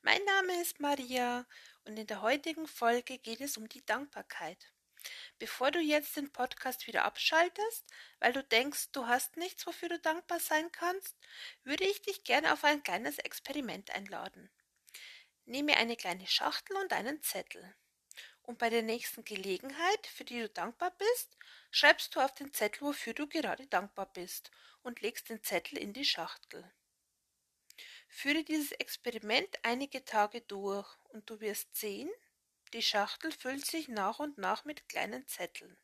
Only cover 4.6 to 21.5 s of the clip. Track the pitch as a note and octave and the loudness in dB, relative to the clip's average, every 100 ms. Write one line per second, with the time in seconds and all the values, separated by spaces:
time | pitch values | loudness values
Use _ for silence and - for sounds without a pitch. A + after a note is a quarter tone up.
4.6 | - _ _ _ - - - _ A3 - | -20 _ _ _ -14 -14 -16 _ -8 2
5.6 | C4 E4 D#4 D4+ D4 - C#4+ - B3+ - | 2 4 4 4 2 -4 -6 -2 -2 -2
6.6 | C4+ B3 - A3 - - - D#4+ F4 - | -6 -6 -4 2 2 2 4 6 6 4
7.6 | G#4+ - - - - _ - B3+ C4+ A3+ | -2 -2 -12 -20 -20 _ 2 2 4 4
8.6 | C4+ C#4 - C#4 A#3 B3 - - F4+ - | 4 -2 -4 -4 2 2 2 -4 -6 -4
9.6 | - - E4+ E4+ D#4+ E4 - F4 - D#4 | -8 -6 -4 0 0 0 -2 -4 2 2
10.6 | E4+ - E4+ F#4+ - - - - - - | 2 0 0 0 -6 -14 -20 -14 -14 -14
11.6 | - C#4+ F#4+ G4+ - - - B3 D#4 D4 | -4 0 2 0 -4 -6 2 4 4 4
12.6 | D4 D4 C#4+ F3+ C4 D4 - - - C#4+ | 4 4 0 -2 -2 -4 -8 -8 -6 -4
13.6 | B3 F3 - - G3 G3 F#3+ - F#3+ _ | -4 -6 -6 -8 -6 -8 -8 -12 -20 _
14.6 | _ _ - - - - - _ - B3+ | _ _ -20 -18 -18 -20 -20 _ -8 -2
15.6 | D4 - A#3 A#3 F#3 F3+ F#3+ - - - | 4 4 4 -2 -4 -4 0 2 2 -2
16.6 | - G4 F#4+ - G#3+ D4+ - G3 - F3+ | -4 -4 0 0 -2 -4 -4 -4 -8 -14
17.6 | F#3 - _ _ _ - - - - A#3+ | -16 -20 _ _ _ -20 -20 -18 -14 0
18.6 | A#3 A#3 A3 A#3+ - - - G#3 F#3+ F#3 | 2 4 2 -2 -4 -8 -8 -6 -2 -2
19.6 | C4+ C#4+ E4+ G#4+ - - - A#3+ A3 - | -4 0 2 2 0 -14 -8 -4 -4 -4
20.6 | F3+ - F#4 - G#4 B4 - _ - | -6 -2 -4 0 2 2 -2 _ -20